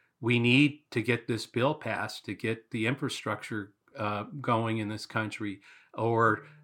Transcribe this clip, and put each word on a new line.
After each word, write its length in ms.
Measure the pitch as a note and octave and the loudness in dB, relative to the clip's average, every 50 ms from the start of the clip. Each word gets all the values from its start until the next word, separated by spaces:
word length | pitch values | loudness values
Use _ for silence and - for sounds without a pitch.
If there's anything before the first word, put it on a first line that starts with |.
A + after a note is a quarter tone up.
| _ _ _ - | _ _ _ -2
"We 200 | - A#2 A#2+ A#2+ | 2 2 4 6
need 400 | A#2 A#2+ B2 C3+ D3 C#3+ D3 - _ - | 6 6 8 8 6 4 2 -4 _ -6
to 120 | - A#2+ | -4 -2
get 260 | G#2+ B2 A#2+ A#2 - - | 0 0 0 0 0 -2
this 180 | A#2 G#2+ - | -4 -4 -4
bill 280 | - - A#2+ B2 C#3+ D3+ | -4 0 2 2 2 0
passed 500 | D3+ - A2+ G2+ F#2 G#2 A2 - - - | -2 -4 -4 -4 -4 -4 -6 -8 -10 -10
to 80 | - G2+ | -10 -8
get 380 | - - A2+ A2+ A2+ - _ | -4 -4 -4 -4 -4 -6 _
the 160 | - A2+ A2 A#2 | -4 -2 0 0
infrastructure, 840 | C3+ - D3 A2+ - - - G#2+ G#2 - - - A#2 G#2+ G2 - _ _ _ _ - | 0 -2 -4 -6 -6 -4 -4 -4 -4 -4 -6 -8 -6 -6 -8 -8 _ _ _ _ -10
uh, 280 | - G#2 G#2 G#2 G2+ G#2+ - F3 C#3+ | -6 -4 -4 -4 -4 -6 -8 -10 -6
going 380 | B2 B2+ A#2+ A2+ A2+ A2+ A2 A2 | 0 0 2 2 2 0 -2 -2
in 100 | G#2 G#2 | -4 -4
this 180 | G#2+ G#2+ - | -6 -8 -8
country," 540 | - - A2+ A2 G#2+ - - G#2+ G#2 F#2+ F#2+ - - - - _ _ - | -4 -2 -2 -2 -2 -4 -6 -6 -8 -8 -10 -14 -20 -20 -20 _ _ -6
or 520 | - A2+ A#2 A#2 A2+ A#2 A2 G#2+ G#2 - - - - | -2 0 2 4 4 4 4 4 2 -4 -12 -20 -20